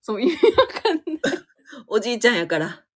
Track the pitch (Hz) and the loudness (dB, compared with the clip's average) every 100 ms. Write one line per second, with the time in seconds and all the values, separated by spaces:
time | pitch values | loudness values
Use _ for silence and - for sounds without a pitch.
0 | - 214 262 320 453 453 523 - 440 320 | -6 -2 0 4 4 4 0 0 -2 -2
1 | - 311 277 - _ _ _ - - 220 | -6 -6 -6 -6 _ _ _ -20 -4 -2
2 | 226 240 240 214 165 165 156 - _ | -2 0 2 2 -2 -2 -4 -8 _